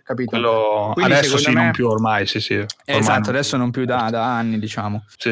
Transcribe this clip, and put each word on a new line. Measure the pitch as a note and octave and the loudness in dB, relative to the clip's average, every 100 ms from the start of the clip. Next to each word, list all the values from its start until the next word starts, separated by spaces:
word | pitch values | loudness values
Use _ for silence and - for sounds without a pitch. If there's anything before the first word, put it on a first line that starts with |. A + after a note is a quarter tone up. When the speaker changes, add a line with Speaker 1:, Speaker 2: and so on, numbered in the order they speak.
Speaker 1:
capito? | - A#2+ B2 | -8 -6 -4
Speaker 2:
quello | A#2 A#2 A2 G#2+ G#2+ G#2 | -2 0 2 2 0 0
Speaker 1:
Quindi, | G#2+ D3 | 0 4
Speaker 2:
adesso | C#3 C3 C#3 | 4 4 2
Speaker 1:
secondo | C#3+ | 2
Speaker 2:
sì, | B2+ | 2
non | E3+ | 2
Speaker 1:
me | |
Speaker 2:
più | - A#2+ | 2 0
ormai, | A2 A2+ G#2 G2 | 2 2 0 0
sì, | G#2+ | -4
sì, | - | -2
Speaker 1:
Esatto, | G#2 G#2 - - | -4 -4 -10 -4
Speaker 2:
ormai | C#3 A2+ A#2+ | 0 2 2
non | G#2+ | 0
Speaker 1:
adesso | B2+ C#3+ C3 | -2 0 0
non | B2 | -2
più | B2+ | -2
da, | B2 B2 | -2 0
Speaker 2:
certo. | A2+ | 0
Speaker 1:
da | A#2 A#2 A#2 | 0 -2 -2
anni, | A#2 A2 | -2 -2
diciamo. | G#2 - G#2 G#2 - - | -4 -6 -6 -6 -8 -8
Speaker 2:
Sì, | B2 | -2